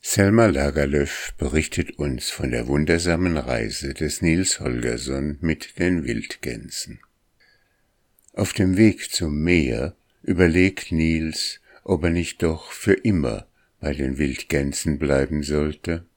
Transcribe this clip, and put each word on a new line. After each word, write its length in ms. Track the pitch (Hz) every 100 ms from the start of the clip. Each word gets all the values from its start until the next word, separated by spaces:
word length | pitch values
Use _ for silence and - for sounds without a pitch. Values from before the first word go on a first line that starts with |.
| -
Thelma 320 | - 98 110 113
Lagerlöf 880 | 69 71 73 71 71 71 - - -
berichtet 600 | 69 76 80 - - -
uns 320 | 71 62 -
von 220 | - 65
der 160 | 60 58
wundersamen 680 | 71 78 85 90 82 90 80
Reise 580 | 65 60 55 52 67
des 280 | - 76 -
Niels 380 | 85 82 92 -
Holgersson 760 | 73 60 60 60 67 67 73 73
mit 360 | 82 80 - -
den 240 | 90 87
Wildgänsen. 960 | 67 57 - - - 57 57 - - - _ _ _ _ _ _ _ _ _ _ _ _ _
Auf 200 | - 98
dem 240 | - 95 92
Weg 340 | 110 - -
zum 320 | - 82 73
Meer 540 | 82 90 67 57 69 - _ _
überlegt 680 | - 90 90 85 92 95 -
Niels, 680 | 82 80 80 80 78 - - _ -
ob 220 | - 92
er 60 | 85
nicht 340 | 87 82 -
doch 260 | 85 80 -
für 220 | - -
immer 560 | 98 117 95 67 53 - _ _ _
bei 120 | 73
den 240 | 71 67 65
Wildgänsen 840 | 73 64 - 76 69 65 - 71
bleiben 420 | 69 69 67 76
sollte. 640 | 71 73 76 76 - 85 87